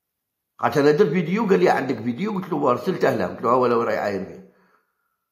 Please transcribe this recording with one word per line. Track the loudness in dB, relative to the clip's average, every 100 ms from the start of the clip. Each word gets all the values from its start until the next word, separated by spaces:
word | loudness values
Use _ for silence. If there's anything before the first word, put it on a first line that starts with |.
| _ _ _ _ _ -4
خاطر | -2 2
انا | 4
درت | 4 2
فيديو | 2 -2 -2 2
قال | 2
لي: | 4
"عندك | 2 -2 -4
فيديو؟" | -4 -6 -4
قلت | -6 -6
له: | -2
"واه"، | 0
رسلته | 0 -2 0 0 0
له، | -4
قلت | -4
له: | 0
"ها |
ولا | 2 4 2
وراه | 0
يعاير | -2 -2 -4
فيه." | -8 -14 -20 _ _ _ _ _ _ _ _